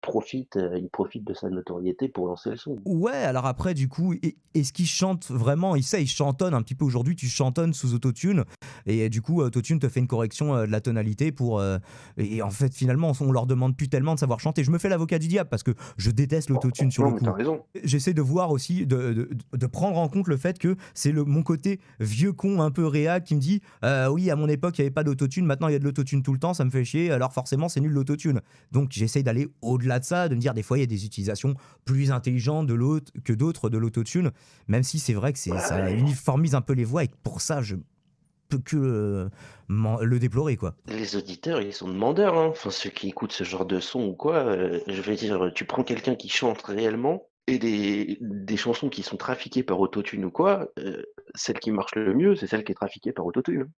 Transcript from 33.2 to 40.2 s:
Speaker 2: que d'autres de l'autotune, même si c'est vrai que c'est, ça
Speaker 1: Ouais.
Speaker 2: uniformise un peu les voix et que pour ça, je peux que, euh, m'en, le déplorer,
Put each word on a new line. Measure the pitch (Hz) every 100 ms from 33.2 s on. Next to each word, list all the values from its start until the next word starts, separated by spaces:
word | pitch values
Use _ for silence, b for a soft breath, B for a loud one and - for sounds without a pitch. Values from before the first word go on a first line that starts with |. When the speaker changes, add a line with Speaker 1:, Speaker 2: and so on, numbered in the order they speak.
Speaker 2:
que | -
d'autres | 110 151 165 110
de | 110
l'autotune, | 113 110 113 175 175 b b b b
même | 110
si | 127 160
c'est | 135
vrai | 107 120
que | 135
c'est, | - 90
ça | - 87 95
Speaker 1:
Ouais. | 104
Speaker 2:
uniformise | 135 135 - 131 160
un | 135
peu | 113
les | 135
voix | 113 147 139
et |
que | -
pour | - 87
ça, | - 151
je | 110 98 71 _ _ _ _ _ _
peux | 135
que, | 131 156
euh, | 135 113 104 101 92 B B B B
m'en, | 104 110 113
le | 113
déplorer, | 123